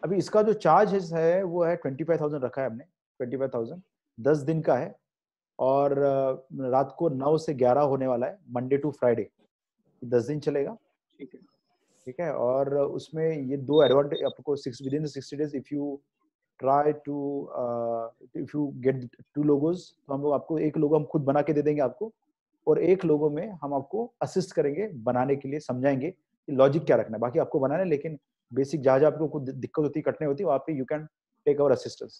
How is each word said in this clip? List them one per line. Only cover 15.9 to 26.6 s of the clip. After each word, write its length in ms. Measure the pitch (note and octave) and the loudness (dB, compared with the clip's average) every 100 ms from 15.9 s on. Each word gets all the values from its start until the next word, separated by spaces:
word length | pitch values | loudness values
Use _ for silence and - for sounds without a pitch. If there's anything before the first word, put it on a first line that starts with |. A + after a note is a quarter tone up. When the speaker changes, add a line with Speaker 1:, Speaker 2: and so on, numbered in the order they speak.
| C#3 _ _ _ _ _ _ | -8 _ _ _ _ _ _
Speaker 1:
try 280 | B2+ C#3 D3 D3 C#3+ | 0 2 2 -2 -6
to, 380 | C#3+ C#3+ C#3+ - - | -6 -4 -6 -8 -6
uh, 500 | B2 A#2+ A#2 A#2 A2+ _ B2+ - | -4 -4 -4 -4 -6 _ -16 -10
if 140 | C#3 D3 | -8 -4
you 300 | D3 C#3 B2 | -4 0 0
get 160 | C3 A#2+ | 0 -6
two 380 | _ - - D3 | _ -12 -2 2
logos, 280 | C#3+ D3+ F3+ | 4 2 -2
तो 360 | - _ - | -8 _ -8
हम 80 | C#3 | -4
लोग 100 | D3 | 0
आपको 260 | C3+ - D#3+ | -2 -2 -2
एक 180 | D#3 D#3 | 0 0
logo 200 | D3 D#3 | 2 2
हम 80 | |
खुद 180 | D#3 E3 | 2 -2
बना 200 | C3+ C#3+ | 2 2
के 100 | D3 | 2
दे 100 | D3 | 2
देंगे 200 | D3 D3 | 2 0
आपको, 300 | C3 - A3 _ _ _ _ _ - | -2 -2 -12 _ _ _ _ _ 0
और 120 | D#3 | 2
एक 260 | D#3+ F#3 | 4 4
logo 260 | E3+ D3+ D3+ | 4 2 2
में 280 | D3 G#3+ F#3 | -2 -8 -8
हम 120 | C#3 | -4
आपको 400 | C#3+ C#3 G#3 A#3 _ | -4 -4 -6 -6 _
assist 320 | D3 F#3+ F3+ | -4 -2 -2
करेंगे 340 | - D3 D3 G#3+ | 0 0 0 -6
बनाने 480 | D#3+ A2 B2 C3 C#3 | -4 -2 0 2 0
के 120 | C3+ | -2
लिए, 120 | D3 | -8
समझाएंगे 540 | - B2+ C3+ C#3 D3 - _ _ - | -6 0 0 0 -2 -8 _ _ -6
कि 60 | |
logic 300 | C3+ | 4